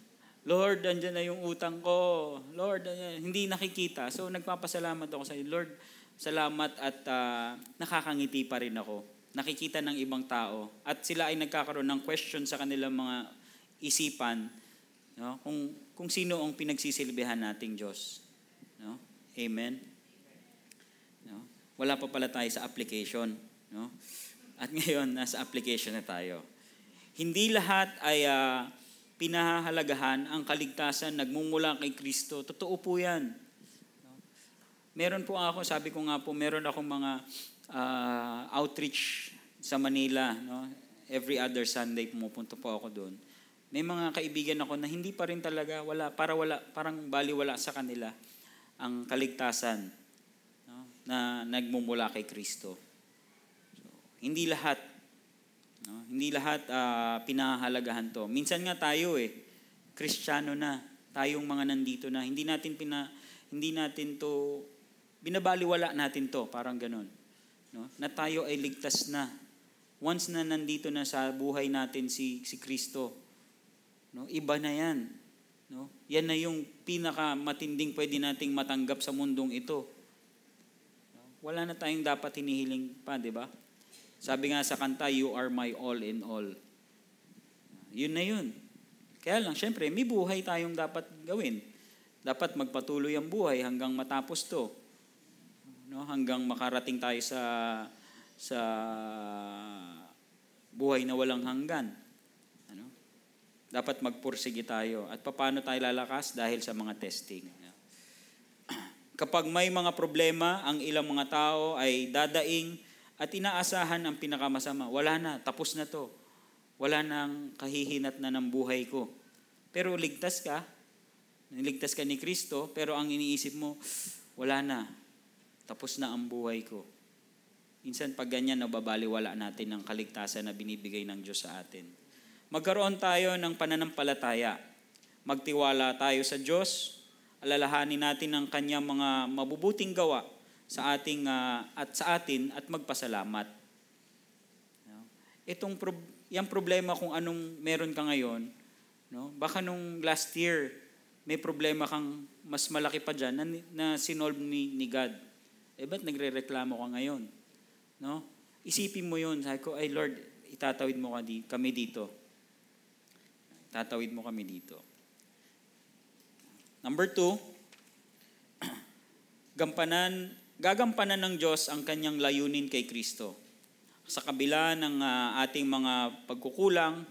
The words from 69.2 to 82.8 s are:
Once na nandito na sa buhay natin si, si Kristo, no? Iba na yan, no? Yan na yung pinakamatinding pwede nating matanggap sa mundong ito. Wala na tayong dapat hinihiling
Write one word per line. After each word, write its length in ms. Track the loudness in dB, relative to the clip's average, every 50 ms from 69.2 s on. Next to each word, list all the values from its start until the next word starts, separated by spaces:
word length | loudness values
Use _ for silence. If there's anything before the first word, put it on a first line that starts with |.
| -2 -4 -6 -12 -18 -20 -20 -20 -20 _ _ _ _ _ _
Once 320 | _ 0 0 0 0 -2 -2
na 160 | -2 0 0
nandito 480 | 0 0 0 0 0 -2 -2 -2 -2 -2
na 160 | -2 -2 0
sa 240 | 0 2 0 0 0
buhay 400 | 0 0 0 2 2 2 2 2
natin 320 | 0 0 0 -2 -2 -2
si, 400 | -2 -2 -2 -2 -2 -4 -4 -6
si 160 | -8 -10 -8
Kristo, 560 | -6 -4 -4 -4 -4 -4 -4 -4 -4 -4 -6 -10 -18 -20 -20 -20 -20 -20 _ _ _ _ _ _ _ _ _ _ _ _ -14
no? 160 | -12 -8 -6
Iba 320 | -4 -2 0 2 2 2
na 80 | 2 0
yan, 400 | 0 2 2 2 2 0 -2 -4 -8 -14 -20 -20 -20 -20 -20 -20 -20 -20 _ -16 -14
no? 160 | -12 -12 -14 -16 -20 -6 0
Yan 180 | 2 2 4 4
na 80 | 2
yung 300 | 2 2 0 0 -2 -4 -6 -12 -10 -4
pinakamatinding 1120 | -2 -2 0 0 0 0 2 0 2 0 0 0 -2 -2 -2 -2 -2 0 0 0 0 0
pwede 240 | 0 0 2 2 2
nating 320 | 2 0 0 0 0 0 0
matanggap 480 | 0 0 0 0 0 2 0 0 -2
sa 80 | -2 -2
mundong 480 | -2 0 0 2 2 2 2 0 -2
ito. 320 | -2 -2 -2 -2 -2 -4 -6 -12 -20 -20 -20 -20 _ -20 _ _ _ _ -20 _ -20 -20 -20 _ _ _ _ _ _ _ _ -20 -20 -20 -20 -20 -12
Wala 240 | -8 -6 -4 -4 -4
na 100 | -4 -4
tayong 280 | -2 -2 0 0 2 2
dapat 380 | 2 2 2 0 -4 -4 -4 0
hinihiling 580 | 0 0 0 0 0 0 -2